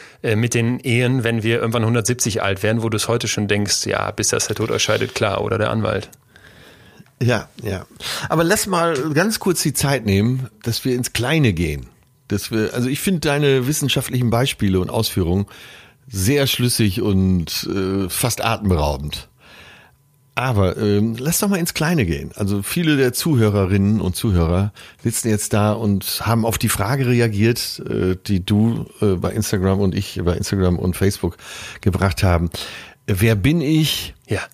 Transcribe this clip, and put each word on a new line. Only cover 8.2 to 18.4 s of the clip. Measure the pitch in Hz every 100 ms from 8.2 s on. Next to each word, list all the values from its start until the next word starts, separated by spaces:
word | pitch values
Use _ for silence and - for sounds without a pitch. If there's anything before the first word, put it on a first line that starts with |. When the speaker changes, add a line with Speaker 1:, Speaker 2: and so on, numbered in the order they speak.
| -
Speaker 2:
Aber | 160 170
lass | 214 -
mal | 180 170 151 151
ganz | 143 190 214
kurz | - 165
die | 156
Zeit | 127 139 139 110
nehmen, | 98 110 131 131 -
dass | - 113 131
wir | 123
ins | 123
Kleine | - 120 160 131
gehen. | 82 82 71 60 - _ _ -
Dass | 101 -
wir, | 113 107
also | 123 123
ich | 143
finde | - 180
deine | 151 143 147 135 123
wissenschaftlichen | 156 139 139 127 131 123
Beispiele | 117 135 - 104 95
und | 92
Ausführungen | 113 110 - 85 92 98 - - - - _ -
sehr | 104 92 143 139
schlüssig | - 123 - 110 92
und, | 101 95 95 92 82 - -
äh, | 90 95 98 95
fast | - 127 -